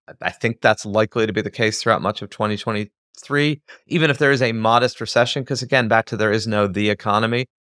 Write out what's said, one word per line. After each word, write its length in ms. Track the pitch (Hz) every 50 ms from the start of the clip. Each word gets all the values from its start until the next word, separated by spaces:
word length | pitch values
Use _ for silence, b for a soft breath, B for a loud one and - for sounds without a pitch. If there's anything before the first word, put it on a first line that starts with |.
| _ - - -
I 80 | - 90
think 320 | - - - 113 117 -
that's 240 | - 117 107 - -
likely 400 | 104 98 110 110 - - 120 110
to 80 | 110 92
be 80 | 107
the 80 | - 101
case 320 | - - 113 110 110 -
throughout 220 | - 117 107 73 76
much 180 | 101 107 -
of 80 | 104 101
twenty 280 | - - 110 107 104
twenty-three, 1040 | 101 - 117 107 104 104 104 _ _ _ _ _ - - - 139 143 147 151 147 151 _ B B B B
even 220 | _ - - 160 151
if 80 | 131
there 140 | - 151 139
is 100 | 139 117
a 120 | 127 113 113
modest 480 | 110 110 113 117 120 123 120 - -
recession, 420 | 117 - - 131 123 - - 143 123
'cause 180 | - 135 -
again, 260 | 127 117 135 127 117
back 180 | 107 113 113 -
to 120 | - 117
there 140 | 101 110 107
is 160 | 104 110 104
no 200 | 113 107 104 104
the 220 | 98 90 101 104 104
economy. 580 | 104 - - 107 101 107 113 113 120 123 131 - _ _ _